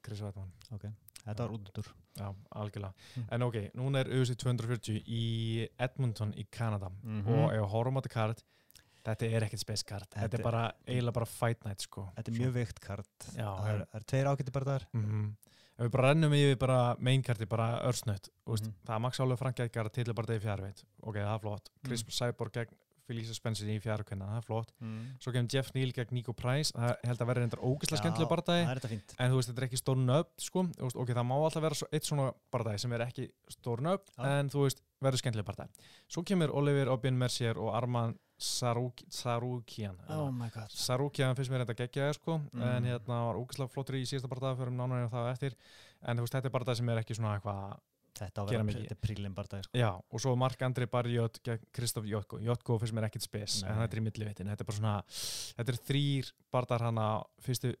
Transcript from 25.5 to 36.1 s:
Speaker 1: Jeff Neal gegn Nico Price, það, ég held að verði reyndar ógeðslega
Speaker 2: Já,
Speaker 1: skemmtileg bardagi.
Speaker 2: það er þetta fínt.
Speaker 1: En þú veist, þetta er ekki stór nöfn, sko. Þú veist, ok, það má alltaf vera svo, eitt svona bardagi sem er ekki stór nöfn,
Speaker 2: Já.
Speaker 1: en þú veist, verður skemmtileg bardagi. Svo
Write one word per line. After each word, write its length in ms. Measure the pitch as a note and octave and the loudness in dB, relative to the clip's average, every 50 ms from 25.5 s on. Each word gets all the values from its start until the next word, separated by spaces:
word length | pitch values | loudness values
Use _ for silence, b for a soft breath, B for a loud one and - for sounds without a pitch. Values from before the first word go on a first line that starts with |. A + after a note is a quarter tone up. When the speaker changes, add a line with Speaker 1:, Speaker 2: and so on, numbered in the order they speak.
Speaker 1:
Jeff 200 | - C3+ C3 - - | 2 0 0 0 0
Neal 180 | C3 C3 B2+ | 0 0 0
gegn 180 | - - A#2+ - | 0 -4 -4 -2
Nico 200 | B2+ B2 A2+ - | -2 -4 -2 -4
Price, 400 | A2+ - - B2 B2+ D3 D#3 - | -6 -2 0 0 2 2 0 -2
það, 240 | - A#2 A#2+ A#2+ B2 - - | 0 0 0 0 0 0 0
ég 20 | |
held 120 | A#2+ B2 - | -2 0 0
að 60 | A#2+ A#2 | 0 2
verði 120 | B2+ B2 A#2+ | 2 2 2
reyndar 140 | A2+ A2+ - | 2 0 0
ógeðslega 380 | - B2+ C3+ C#3+ - F3 D#3 - | 2 0 2 2 0 0 0 2
Speaker 2:
Já, 20 | |
Speaker 1:
skemmtileg 260 | - E3 E3 - D#3+ A#2+ | 0 0 2 2 4 4
bardagi. 360 | E3 E3 - - F3 F3 F3 | 4 2 4 4 4 4 4
Speaker 2:
það 40 | C3+ | 2
er 100 | B2+ C3 | 0 -2
þetta 80 | - A2+ | -4 -4
fínt. 240 | A2+ G2+ - - - - | -6 -6 -6 -10 -2 2
Speaker 1:
En 100 | B2+ B2+ | 4 6
þú 40 | C3 | 6
veist, 120 | C3 B2 B2+ A#2 | 6 4 2 -2
þetta 80 | A#2+ | -2
er 60 | C3 B2 | -2 -2
ekki 100 | C3 A#2+ | -2 -2
stór 180 | - - C3 | 2 2 4
nöfn, 300 | C3 C3 B2 B2+ D#3 F3 _ _ - | 4 6 6 6 4 4 _ _ -10
sko. 220 | - - - F#3 F#3 | -10 -2 0 2 0
Þú 180 | F3 - - | 0 -2 -4
veist, 140 | - B2 - | -4 -4 -2
ok, 120 | - B2 A#2+ A#2+ | -2 -2 0 2
það 120 | B2 A#2+ A#2+ | 2 2 2
má 60 | C3 C#3+ | 2 4
alltaf 240 | D#3 D#3+ D#3 D#3+ | 4 4 2 2
vera 120 | D3+ D#3+ D3+ | 0 0 0
svo, 120 | - - - | -2 -4 -2
eitt 100 | - D#3 - | -2 -2 0
svona 300 | - D#3 C#3+ C3+ C3 - _ _ _ | 2 2 2 2 0 -2 _ _ _
bardagi 300 | - A#2+ A2 A2+ G#2 G2+ | -2 -2 0 0 -2 -2
sem 120 | - B2 | 0 -2
er 60 | A#2+ A2+ A#2 | 0 0 -2
ekki 240 | B2+ - - B2 - _ _ _ - | -2 -4 -8 -8 -8 _ _ _ -20
stór 300 | - _ - B2 A#2 A2+ | -20 _ -2 -2 -2 0
nöfn, 240 | C#3 E3 F#3+ G3 - - _ - | 2 2 2 0 -2 -12 _ -2
Speaker 2:
Já. 60 | B2 C#3 C#3+ C#3+ | 0 2 2 2
Speaker 1:
en 80 | C#3+ C3+ | 2 2
þú 140 | - C#3+ C#3 | 2 4 4
veist, 160 | C3+ - - _ _ _ _ | 4 2 -2 _ _ _ _
verður 200 | C3 C3+ C3 A#2+ | 2 2 2 4
skemmtileg 220 | - B2+ G#2+ G#2+ G2 | 0 0 0 0 -2
bardagi. 260 | - G2 - - - _ B B B B B B | -4 -6 -8 -10 -14 _ B B B B B B
Svo 160 | B | B